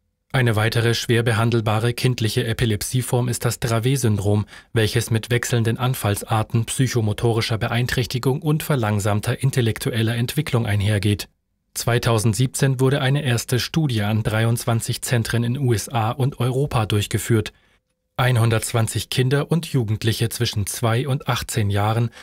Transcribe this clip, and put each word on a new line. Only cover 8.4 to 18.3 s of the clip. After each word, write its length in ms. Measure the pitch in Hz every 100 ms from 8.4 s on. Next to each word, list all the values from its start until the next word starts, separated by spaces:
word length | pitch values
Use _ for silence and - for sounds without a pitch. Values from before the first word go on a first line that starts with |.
und 220 | 151 156
verlangsamter 800 | - 139 107 104 104 104 120 123
intellektueller 720 | 135 131 113 - - 113 113 117
Entwicklung 500 | 123 151 151 117 110
einhergeht. 640 | 104 98 104 104 104 - _ _ _ _
Zweitausendsiebzehn 1040 | - - 120 123 113 113 104 131 - 135 127
wurde 220 | 131 143
eine 220 | 131 143
erste 360 | 143 117 - 123
Studie 440 | - 165 147 110
an 200 | 104 107
dreiundzwanzig 800 | 107 110 117 117 - 113 - -
Zentren 420 | - 120 - 117
in 140 | 117 135
U 160 | 127
S 160 | 104 -
A 220 | 117 110
und 280 | 123 127 -
Europa 460 | 123 127 147 123 104
durchgeführt. 680 | 104 - 107 - 113 - _ _ _ _ _ _ -
Einhundertzwanzig 920 | 127